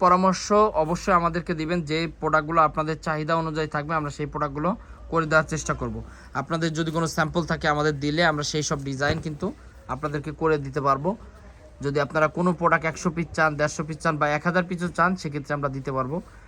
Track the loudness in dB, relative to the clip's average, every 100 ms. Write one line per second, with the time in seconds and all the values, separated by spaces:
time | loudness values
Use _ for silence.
0 | 6 6 4 2 4 4 6 4 0 0
1 | 2 2 2 0 -2 -4 -2 -2 0 -2
2 | -2 -4 0 2 2 4 4 2 -2 -4
3 | -4 -4 0 0 0 -2 -4 -4 -2 -2
4 | -4 -6 -6 -4 -4 -2 -2 -2 -8 -18
5 | -4 -2 4 4 4 -2 -4 -4 -4 -6
6 | -10 -16 -10 -8 -4 -2 -2 -2 -2 -2
7 | -2 0 0 -2 -2 0 0 2 0 0
8 | -2 2 2 2 -2 -4 -2 -4 -4 -2
9 | 0 0 -4 -6 -6 -8 -14 -20 -10 -6
10 | -4 -6 -6 -2 2 2 0 0 2 2
11 | 0 -4 -8 -20 -20 -20 -20 -8 -2 0
12 | 0 2 0 2 0 2 4 4 4 -2
13 | -2 -2 -2 0 2 2 -2 -2 -8 -4
14 | -2 0 0 0 0 0 0 -2 -2 2
15 | 2 2 -4 -6 -4 -2 -2 -4 -4 -2
16 | -2 -4 -8 -16